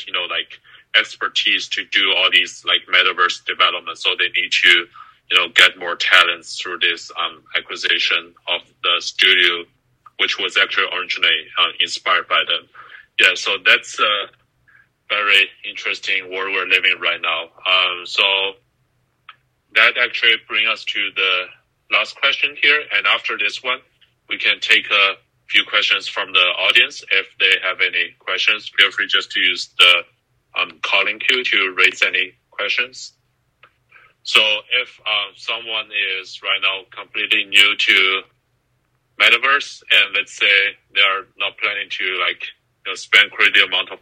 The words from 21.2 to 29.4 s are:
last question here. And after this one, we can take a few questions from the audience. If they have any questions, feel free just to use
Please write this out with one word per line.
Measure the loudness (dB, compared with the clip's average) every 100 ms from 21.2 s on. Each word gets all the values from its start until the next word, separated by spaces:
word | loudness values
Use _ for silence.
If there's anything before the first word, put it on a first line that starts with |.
| 0 0 -4 -12 _ _ -4
last | -4 -4 -2
question | -2 0 -2 0
here. | 2 2 0
And | -2 0
after | -2 -2 -4
this | -4 -4
one, | -6 -6 _ _ _ _ -10
we | -4
can | -2 0
take | 2 2 2
a | 2 2 0 _ _ -2
few | 0
questions | 2 0 2 0 -2
from | -6 -2
the | 2
audience. | 2 2 2 4 2 -2 -2
If | -2 -2 0
they | 2 2
have | 0 -2
any | -2 -2 -4 -8
questions, | -6 -2 0 0 -2 2
feel | 2
free | 2 0
just | 0 0
to |
use | 0